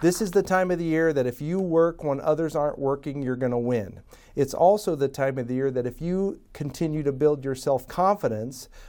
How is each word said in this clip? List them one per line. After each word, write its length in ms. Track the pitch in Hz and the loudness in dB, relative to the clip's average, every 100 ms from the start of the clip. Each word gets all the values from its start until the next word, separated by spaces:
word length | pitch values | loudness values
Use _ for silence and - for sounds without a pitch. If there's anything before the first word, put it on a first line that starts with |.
this 200 | 165 180 | 2 2
is 80 | 208 | 2
the 140 | 190 | 2
time 260 | 190 185 185 | 2 2 2
of 80 | 175 | 0
the 80 | 165 | 2
year 260 | 160 165 | 2 4
that 140 | 139 123 | 2 0
if 160 | 120 | -2
you 180 | 147 185 | -4 -2
work 440 | 185 165 170 165 | 2 4 4 2
when 180 | 151 139 | -4 -2
others 340 | 156 151 160 156 | 0 0 0 0
aren't 220 | 147 143 | -2 -2
working, 460 | 139 139 147 139 | -2 -2 -4 -4
you're 120 | 131 127 | -4 -2
gonna 220 | 131 120 | 0 0
win. 440 | 120 120 98 98 - - - - | 0 0 -2 -10 -20 -20 -8 -2
It's 180 | 139 | -2
also 420 | - 170 208 - 156 | 4 6 6 2 0
the 120 | 135 | 0
time 320 | 135 135 131 | 0 -2 -2
of 80 | 117 | -4
the 80 | 127 | -2
year 160 | 135 | -2
that 160 | 127 123 | -2 -4
if 140 | - | -4
you 380 | 165 185 196 - - | -4 -2 -2 -4 -12
continue 500 | - 147 - 165 156 | -10 -8 -4 -4 -2
to 100 | 143 | -2
build 320 | 131 151 147 | 2 2 2
your 120 | 131 131 | -2 -4
self-confidence 1120 | 147 135 - - 190 208 135 110 117 - - - | -2 -2 -2 0 2 2 -2 -4 -8 -12 -18 -20